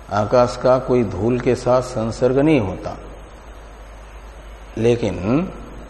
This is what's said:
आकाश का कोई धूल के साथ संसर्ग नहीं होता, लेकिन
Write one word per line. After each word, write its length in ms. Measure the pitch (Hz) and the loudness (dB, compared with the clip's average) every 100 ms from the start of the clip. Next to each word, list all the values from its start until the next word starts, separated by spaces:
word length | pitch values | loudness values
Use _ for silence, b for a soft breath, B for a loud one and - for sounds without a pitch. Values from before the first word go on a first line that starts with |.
| - | -4
आकाश 460 | 101 104 131 123 - | -2 2 4 4 2
का 140 | 127 127 | 2 2
कोई 240 | 131 123 | 4 2
धूल 360 | 104 90 110 123 | 2 0 0 2
के 160 | 127 117 | 2 2
साथ 260 | 123 127 | 2 2
संसर्ग 580 | 123 - 113 110 127 127 | 2 -4 -4 0 2 4
नहीं 200 | 151 147 | 4 4
होता, 380 | 98 87 87 - - - - - - - - - - - - - - - - - - - | 2 -4 -8 -10 -12 -16 -18 -18 -18 -18 -18 -18 -18 -18 -18 -18 -18 -18 -18 -16 -12 0
लेकिन 720 | 117 117 107 87 92 135 190 - - - - | 2 4 2 -2 0 0 0 -6 -14 -14 -16